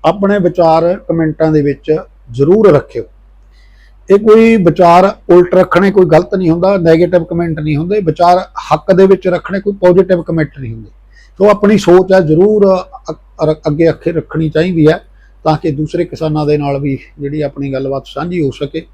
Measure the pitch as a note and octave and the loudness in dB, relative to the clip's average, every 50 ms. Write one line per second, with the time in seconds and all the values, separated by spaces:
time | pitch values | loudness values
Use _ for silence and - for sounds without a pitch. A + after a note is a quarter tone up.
0 | - D#3 F3+ G3+ G3 G3 G3+ G#3 F3 E3+ F3 - E3+ D#3+ D#3+ D#3+ D#3+ E3+ F#3 G3 | -2 -4 -4 -2 -2 -2 0 0 -2 -2 0 0 2 2 2 2 0 -2 -4 -4
1 | - - E3+ E3 D#3+ D#3 D3+ - D#3+ D#3 D#3 D3+ C#3+ C#3+ C#3 C#3+ _ - D#3 E3 | -6 -6 -4 -2 -2 -4 -2 -2 -2 0 0 0 -2 -2 -4 -6 _ -4 -4 -4
2 | G3 _ _ _ _ C3 A2+ A#2+ C#3 D#3 F#3 A3 G#3+ G3 D#3+ C#3+ - - - A#2+ | -4 _ _ _ _ -16 -4 -2 0 2 2 4 4 4 4 4 0 -4 -12 -12
3 | G#2+ - _ _ _ _ _ _ _ _ _ _ _ _ _ _ _ _ _ _ | -12 -12 _ _ _ _ _ _ _ _ _ _ _ _ _ _ _ _ _ _
4 | _ _ F#3+ G#3 G#3+ A3+ G#3+ A3+ A3+ A3+ A3+ A3 F3+ E3+ D3+ - F3+ E3+ E3+ F3+ | _ _ 0 2 4 4 6 6 6 4 4 4 2 0 2 2 4 4 6 4
5 | F#3 G3 - _ _ - F3+ F3+ F3+ F3 - F#3 F3+ - - F3 F#3+ G3 G3 G#3 | 4 2 -2 _ _ 4 4 4 4 4 2 0 2 2 2 0 0 2 2 2
6 | F#3 E3 D#3+ D#3+ F3+ - - F#3+ F#3+ E3 E3 F3 F3 F#3+ G3+ F#3+ E3+ E3 E3 E3 | 0 2 2 -2 -2 -2 -4 -4 0 -2 0 0 0 0 0 0 2 2 2 2
7 | F3 F3 F3+ F3 E3 D#3+ E3+ E3+ F3 E3+ D#3 D#3 D3+ D#3 D3+ C#3+ D#3+ F3 G3+ G#3+ | 2 0 0 -2 -2 -2 -6 -6 -6 -6 -6 -6 -6 -4 -4 -4 -4 -4 -4 -4
8 | F#3+ D#3+ D3 - F3 F3 F3+ F3+ F3+ - _ - - - D3+ D#3 - - F#3+ F3 | -2 -4 -2 0 2 2 2 2 0 -6 _ -16 -4 -4 -4 -4 0 0 2 2
9 | G3 G3 G3 F#3 - F#3+ F3+ E3 - - F#3 G3 F#3+ G3+ G3+ G3 F#3 F3+ F3+ F3+ | 4 4 2 0 0 -4 -4 -4 -6 -6 -8 -6 -6 -6 -6 0 2 2 4 4
10 | F#3+ F3+ F#3+ E3+ D#3+ - E3+ E3 D#3 - _ C#3+ C3+ A2+ A2+ A2+ G#2+ F#2+ _ _ | 2 0 -2 -4 -2 -6 -4 -4 -4 -4 _ -14 -14 -12 -12 -14 -16 -20 _ _
11 | _ _ _ _ _ _ _ - F#3+ G#3 G#3 G3+ - G3+ A3 G3+ - F3 F3 F#3 | _ _ _ _ _ _ _ 0 2 2 2 2 2 2 2 2 2 4 4 4
12 | F#3 F#3 F#3+ F#3+ F3+ D3+ D#3 D#3+ F#3 G#3 G#3+ G#3 G3+ G3 F#3+ F3+ F#3 - - - | 4 4 2 2 2 2 2 2 2 2 2 2 2 2 0 -2 -4 -10 -18 -20
13 | _ - D#3 _ _ _ _ - D#3+ D3+ D#3 D3+ _ D#3 D3 D3 E3 E3 D3+ - | _ -14 -14 _ _ _ _ -6 -4 -4 -4 -4 _ -6 -2 0 0 0 0 -2
14 | - E3+ E3+ E3 D#3 _ - D#3 D#3+ D#3 D#3 D#3+ E3 F#3 F3+ E3 D3+ D3+ E3 F#3+ | -6 -6 -6 -6 -8 _ -6 -6 -6 -4 -2 -2 -2 -2 0 2 2 2 2 0
15 | - _ _ _ _ _ _ _ _ - D3+ D3 - E3 C#3+ C#3 D#3 D3+ - E3+ | -6 _ _ _ _ _ _ _ _ -4 -4 -2 -4 -6 -4 -4 -6 -6 -4 -6
16 | F3 F3 - - D#3+ D#3 D3+ D3+ D3+ D3 D3+ D3+ D3 C#3+ C#3 C#3 C#3+ C#3+ C3+ - | -6 -6 -6 -8 -6 -4 -4 -4 -2 -2 -2 -2 -2 -4 -6 -4 -4 -6 -6 -8
17 | - - _ - C#3+ C#3+ D3 D#3 D3 C#3 C#3 C#3+ C#3 C#3 C3+ C3 C3+ C3+ C#3 C3+ | -10 -18 _ -12 -12 -10 -8 -6 -8 -8 -8 -8 -10 -8 -6 -6 -6 -6 -8 -8
18 | - - - C3+ D3+ F3 F3+ F3 D3+ C3+ C3 - D3 C#3 - - - _ | -10 -12 -12 -10 -10 -8 -6 -4 -4 -4 -4 -6 -12 -10 -10 -12 -14 _